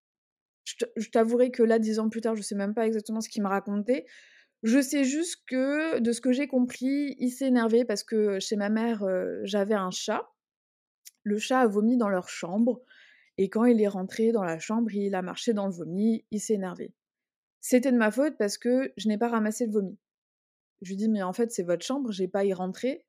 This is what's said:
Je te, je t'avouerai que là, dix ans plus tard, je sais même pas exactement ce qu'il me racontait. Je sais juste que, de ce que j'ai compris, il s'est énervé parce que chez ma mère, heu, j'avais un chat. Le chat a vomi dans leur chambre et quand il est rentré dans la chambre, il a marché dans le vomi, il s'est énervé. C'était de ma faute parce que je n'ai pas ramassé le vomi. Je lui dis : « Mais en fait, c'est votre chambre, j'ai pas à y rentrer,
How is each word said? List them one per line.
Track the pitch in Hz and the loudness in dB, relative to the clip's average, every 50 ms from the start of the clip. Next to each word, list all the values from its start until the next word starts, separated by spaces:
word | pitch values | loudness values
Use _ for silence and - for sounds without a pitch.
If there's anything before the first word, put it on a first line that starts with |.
| _ _ _ _ _ _ _ _ _ _ _ _ _ | _ _ _ _ _ _ _ _ _ _ _ _ _
Je | - - | -16 -8
te, | - 233 - - | -6 -6 -6 -4
je | 240 214 - | -6 -8 0
t'avouerai | - 240 226 226 240 240 254 254 | 2 2 2 4 4 4 4 4
que | 247 - 233 | 4 2 4
là, | 220 226 233 | 4 4 4
dix | 220 220 214 220 | 2 2 0 0
ans | 220 220 | 0 -2
plus | 214 226 | -2 -2
tard, | 220 233 220 | -2 -2 -2
je | 214 196 | -2 -4
sais | - 214 | -6 -4
même | 202 196 202 214 | -4 -2 -2 -2
pas | 240 226 | 0 0
exactement | 220 226 214 208 - 220 220 | 0 0 -2 -4 -4 -6 -6
ce | 220 - | -6 -6
qu'il | - 220 202 | -4 -2 -2
me | 190 | 0
racontait. | 196 196 190 208 202 208 202 220 247 302 - - - - - - _ - _ _ _ _ - | 0 0 -2 -2 -4 -4 0 0 0 -2 -2 -8 -18 -20 -20 -20 _ -20 _ _ _ _ 0
Je | 220 226 285 269 | 2 4 4 4
sais | 262 302 285 277 | 2 0 0 0
juste | 254 277 302 339 349 - - _ - | 0 0 -2 -4 -4 -6 -10 _ -6
que, | 254 254 262 277 285 302 311 320 320 - | -2 -2 0 0 0 0 -2 -2 -2 0
de | 233 233 233 | 0 0 0
ce | 233 | 0
que | - 262 247 | 0 0 2
j'ai | 254 285 277 | 2 0 0
compris, | - 254 247 247 - - 247 262 277 285 294 277 - - | 0 0 0 0 -2 -4 -4 -2 0 0 -2 -4 -4 -2
il | 254 247 | -4 -4
s'est | 247 - 269 269 | -2 -2 0 2
énervé | 247 247 226 226 220 233 254 | 4 4 4 4 4 4 2
parce | 240 208 202 - | 2 -2 -4 -4
que | - 233 220 208 208 196 190 | -2 0 0 2 2 0 -2
chez | 185 - 220 | -2 -4 -2
ma | 208 202 208 | -2 0 0
mère, | 220 220 226 233 233 208 202 | 0 0 0 -2 -2 -2 -2
heu, | 190 185 185 185 180 170 190 214 | -2 0 0 -2 -4 -4 -6 -6
j'avais | 196 196 208 196 208 220 | -2 0 0 0 2 0
un | 202 190 185 | 0 0 -2
chat. | 220 - - - 214 - 466 - _ _ _ _ _ _ _ _ _ _ _ _ _ _ _ - _ _ _ | -4 -6 -4 -4 -4 -4 -4 -8 _ _ _ _ _ _ _ _ _ _ _ _ _ _ _ -20 _ _ _
Le | 208 208 214 | -4 -4 -2
chat | 214 - 262 254 | -2 0 2 4
a | 254 | 4
vomi | 220 202 208 208 226 254 | 4 4 4 2 4 4
dans | 247 226 202 | 2 2 2
leur | 196 180 180 - | 0 -2 -2 -6
chambre | - - - 165 185 208 233 240 233 240 - _ - - - - _ _ _ _ _ - | -10 -10 -8 -4 0 2 2 2 2 -2 -6 _ -20 -20 -20 -20 _ _ _ _ _ -2
et | 190 190 | -2 0
quand | - 214 233 | 2 4 6
il | 247 233 220 214 | 6 6 6 4
est | 202 | 2
rentré | 196 190 185 190 - - 220 226 220 | 0 -2 -4 -6 -2 0 2 2 2
dans | 214 190 | 2 0
la | 170 165 160 | 0 -4 -6
chambre, | - - 214 226 240 220 190 | -4 -4 -2 0 0 0 -2
il | 202 202 202 196 | -2 -2 0 -2
a | 185 185 | -2 -4
marché | 180 - - - 240 220 | -4 -8 -4 -2 -2 0
dans | 208 196 | 0 0
le | 196 180 | -2 -4
vomi, | 170 165 156 170 190 208 226 226 226 - _ | -6 -8 -6 -2 0 2 2 0 0 -4 _
il | - 208 | -8 -8
s'est | - - 220 | -2 -2 -2
énervé. | 196 190 180 175 185 - - - _ _ _ _ _ _ _ _ _ _ _ _ _ | -2 -2 -6 -8 -10 -14 -16 -16 _ _ _ _ _ _ _ _ _ _ _ _ _
C'était | - - 254 254 247 277 247 | -2 4 4 4 4 4 4
de | 240 | 4
ma | 220 214 | 4 2
faute | 208 240 285 311 262 - | 2 2 0 0 0 0
parce | 214 208 - - | -2 -2 -2 -2
que | - 240 247 254 269 - - | 0 2 2 2 2 -2 -6
je | - 190 220 | -4 -2 0
n'ai | 214 208 | 0 2
pas | 233 233 | 0 0
ramassé | 233 226 214 208 214 - 247 | 0 0 0 0 -2 -2 -4
le | 226 208 | 0 0
vomi. | 214 196 180 - - _ _ _ _ _ _ _ _ _ _ _ _ _ _ _ _ 202 | -2 -2 -2 -8 -14 _ _ _ _ _ _ _ _ _ _ _ _ _ _ _ _ -12
Je | 180 | -10
lui | 196 | -6
dis : « | 190 214 220 | -2 0 0
Mais | 220 202 190 | 0 0 0
en | 180 190 | -2 -2
fait, | - 233 226 | -2 -2 -2
c'est | - - 180 | -2 -4 -2
votre | 175 175 170 - | -2 -2 -2 -2
chambre, | - 262 285 277 220 202 | -4 -4 -4 -4 -4 -4
j'ai | 180 185 185 | -4 -4 -2
pas | - 196 | 0 0
à | 196 | 0
y | 202 190 | 0 0
rentrer, | 180 185 185 185 - - 254 285 - - | -2 -4 -6 -6 -4 -4 -4 -4 -6 -10